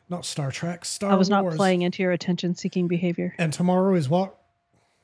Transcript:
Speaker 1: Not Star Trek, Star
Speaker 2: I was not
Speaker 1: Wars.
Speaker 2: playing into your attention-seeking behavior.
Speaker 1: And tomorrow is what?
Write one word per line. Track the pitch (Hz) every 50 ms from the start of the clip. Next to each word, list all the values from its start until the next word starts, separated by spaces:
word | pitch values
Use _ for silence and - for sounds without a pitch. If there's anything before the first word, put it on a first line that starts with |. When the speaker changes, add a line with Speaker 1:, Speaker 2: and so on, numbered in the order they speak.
| _ -
Speaker 1:
Not | 175 175 147
Star | - - 156 143 135
Trek, | - - 170 170 175 - -
Star | - - - 208 196
Speaker 2:
I | 196
was | 185 185 196
not | 208 196 196
Speaker 1:
Wars. | 180 160 160
Speaker 2:
playing | 196 185 185 175 175
into | 180 180 -
your | 185 180 180
attention-seeking | 170 - - 175 - - 175 180 - - 190 - 190 175 170
behavior. | 180 170 185 175 170 - 180 180 - -
Speaker 1:
And | 170 156 143
tomorrow | - 180 180 180 185 185 196 190
is | 175 143 127
what? | 165 185 196 185 - _ _ _ _ _ _ _ _ _ _ _ _ _